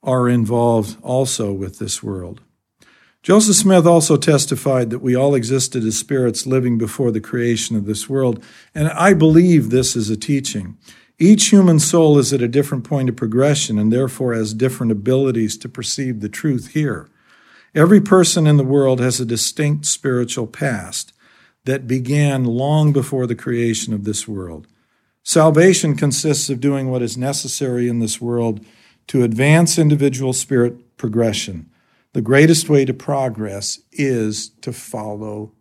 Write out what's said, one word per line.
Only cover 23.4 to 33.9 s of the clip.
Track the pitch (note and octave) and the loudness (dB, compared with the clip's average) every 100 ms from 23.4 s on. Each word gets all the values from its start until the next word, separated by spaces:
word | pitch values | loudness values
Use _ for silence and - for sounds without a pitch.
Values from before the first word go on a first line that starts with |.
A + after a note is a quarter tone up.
| - A#2+ A#2 A2 - | -6 -4 -2 -4 -4
of | G#2+ | -6
this | G2+ G#2 - | -6 -8 -8
world. | G2+ F2+ D#2+ - _ _ _ _ _ | -12 -12 -16 -20 _ _ _ _ _
Salvation | - E3 D#3+ D3+ F#3 F3+ E3 D3 | -2 4 4 6 4 4 0 0
consists | D3 B2+ D#3 C#3+ - | -2 -2 -2 -2 -2
of | B2+ | -2
doing | C#3 C#3 C3 | -2 -2 -4
what | B2+ | -4
is | A#2+ B2 | -4 -4
necessary | B2+ C#3 C3+ - C3+ B2 B2 | -6 -6 -8 -6 -4 -2 -2
in | A#2+ | -2
this | A2 - | -4 -6
world | A#2+ A#2+ A#2 G#2 - _ _ _ - | -4 -2 -2 -4 -12 _ _ _ -4
to | C3+ | 0
advance | B2 A2 C#3 D#3+ E3 - | 0 2 4 4 4 2
individual | D3+ D3 C#3+ C3 C3 | 2 2 0 0 -4
spirit | B2+ - C3 A#2+ A#2+ _ _ | -4 -2 0 0 -2 _ _
progression. | A#2 A2 A2+ G2+ - F2 D#2+ _ _ _ _ | -4 0 0 -2 -8 -12 -16 _ _ _ _
The | - | -6
greatest | A2 C3+ D#3+ D#3+ - | 0 4 6 4 2
way | D3+ C3 | 0 0
to | |
progress | B2 - C#3 C3 G#2+ G#2+ G2 G2 - _ | -4 -6 -4 -4 -6 -10 -8 -10 -12 _